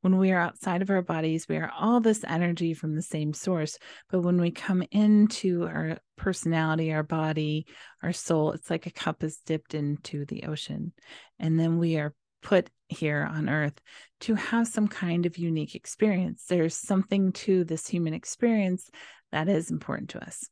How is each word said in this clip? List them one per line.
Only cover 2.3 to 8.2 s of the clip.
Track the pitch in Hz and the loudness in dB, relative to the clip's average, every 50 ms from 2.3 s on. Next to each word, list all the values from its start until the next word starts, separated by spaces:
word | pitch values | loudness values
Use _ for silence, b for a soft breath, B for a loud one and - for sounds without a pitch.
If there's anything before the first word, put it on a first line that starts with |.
| 165 160 175 175 175 165 175 165 165 | 0 0 2 0 0 0 0 -2 -2
from | - - 156 156 | -2 -4 -4 -4
the | 156 175 | -4 -4
same | - - 156 151 151 156 | -4 -4 -2 -2 -2 -4
source. | - - - 185 165 156 156 - - B B B B B B | -4 -2 -2 0 0 -2 -4 -6 -10 B B B B B B
But | - 185 | -2 0
when | 170 180 180 180 | 2 2 2 4
we | 175 170 | 2 0
come | 165 - - - 190 185 180 - | -2 -4 -4 -2 0 0 0 0
into | - 208 214 214 214 208 208 214 - - - 190 180 170 170 | 2 4 6 6 8 8 8 6 4 0 0 0 0 0 -2
our | 165 165 151 160 160 165 - _ _ _ | -2 -2 -4 -4 -4 -4 -6 _ _ _
personality, | - - 196 185 - - 165 165 160 160 160 156 160 160 160 156 | -4 -2 -2 -2 0 0 0 2 2 2 2 2 0 0 0 0
our | 156 151 | -2 -2
body, | 151 165 160 156 156 156 156 156 151 151 156 156 B B B B B B B - | -2 -2 0 0 0 0 0 0 0 -2 -2 -4 B B B B B B B -4
our | - 180 | -4 -4
soul, | - | -4